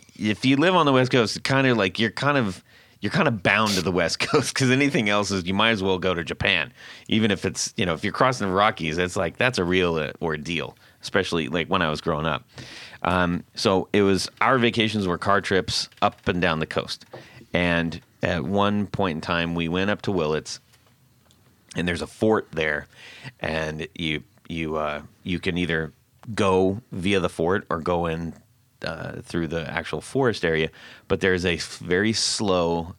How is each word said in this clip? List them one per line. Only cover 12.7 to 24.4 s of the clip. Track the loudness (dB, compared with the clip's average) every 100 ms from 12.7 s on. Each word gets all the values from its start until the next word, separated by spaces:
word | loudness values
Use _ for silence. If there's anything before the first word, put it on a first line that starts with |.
| -18 -18 -8
Um, | -2 0 0 -2 -6 -2
so | 2 2 2
it | 2
was, | 4 2 -2 -2
our | 2 4
vacations | 2 2 0 0 -2
were | 0
car | 2 0
trips | 2 0 0 -4 -6 -2
up | -2 0 -2
and | 2
down | 2 0
the | -2
coast. | -4 -6 -8 -14 -20 -20 -20 -4
And | 0 2 2 0 -6 -14 _
at | -2 -2
one | 0 0 2 0 -2
point | -2 -2 -2
in |
time, | -2 -2 0 -2
we | -2
went | 0 0
up | -2
to | -2
Willits, | -2 0 -2 -4 -12 _ _ _ _ _ _ _ _ _ _ _ -6
and | -4
there's | -4
a | -6
fort | 0 2 2 0
there, | -2 -2 -2 -6 -16 -20 -18 -18 -8
and | -4 -2 -4 -6 -10 -6
you, | -4 -4 -8 _